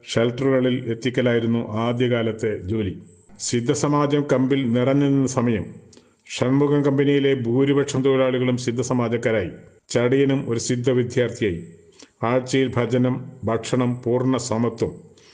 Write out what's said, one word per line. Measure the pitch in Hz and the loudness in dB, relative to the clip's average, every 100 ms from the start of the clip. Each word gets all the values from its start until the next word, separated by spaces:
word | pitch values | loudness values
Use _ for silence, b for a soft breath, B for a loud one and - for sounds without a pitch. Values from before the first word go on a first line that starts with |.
| - | -6
ഷെൽട്ടറുകളിൽ | 113 120 123 135 131 127 127 123 | 0 0 0 0 2 2 0 -4
എത്തിക്കലായിരുന്നു | 113 123 123 123 117 113 117 113 | -4 -2 0 2 2 0 -2 -2
ആദ്യകാലത്തെ | 107 117 120 123 120 113 104 113 101 | -4 -2 0 0 0 -2 -2 -4 -4
ജോലി. | 90 110 95 82 - - - - | -4 -4 -4 -6 -14 -20 -20 -12
സിദ്ധസമാജം | - 120 120 143 147 147 143 147 143 | -4 -2 0 0 2 2 2 0 2
കമ്പിൽ | 131 131 139 123 | 2 2 0 0
നിറഞ്ഞു | 120 127 139 139 | 0 2 2 2
നിന്ന | 139 127 | 2 0
സമയം | 127 120 107 - - - b b b - | 0 0 0 -4 -12 -20 b b b -12
ഷൺമുഖം | - 123 139 143 147 143 | -2 2 2 2 2 2
കമ്പനിയിലെ | 135 143 143 139 | 2 2 4 2
ഭൂരിപക്ഷം | 127 117 123 139 143 135 131 | 0 0 2 2 2 0 0
തൊഴിലാളികളും | 131 131 131 127 127 123 | 2 2 2 2 0 0
സിദ്ധസമാജക്കാരായി. | 123 117 - 127 117 117 120 110 - - - _ - | -2 -2 -2 0 0 0 0 0 -2 -8 -20 _ -4
ചടിയനും | 123 123 135 139 135 135 | 0 2 4 2 0 -2
ഒരു | 117 | -4
സിദ്ധ | - 123 123 | -2 -2 0
വിദ്യാർത്ഥിയായി. | 127 120 127 120 - 107 85 - - - B B B | 0 0 0 -2 0 -2 -2 -8 -20 -20 B B B
ആഴ്ചയിൽ | 117 127 123 135 127 120 | 0 0 0 0 0 0
ഭജനം, | 113 123 127 127 - - | 0 2 0 -2 -8 -10
ഭക്ഷണം, | 101 113 - 127 123 123 | -4 -4 -2 -2 0 -2
പൂർണ്ണ | 117 123 127 127 | -2 0 0 -2
സമത്വം. | - 110 117 113 95 - - - B | -2 -2 -2 -2 -6 -6 -18 -20 B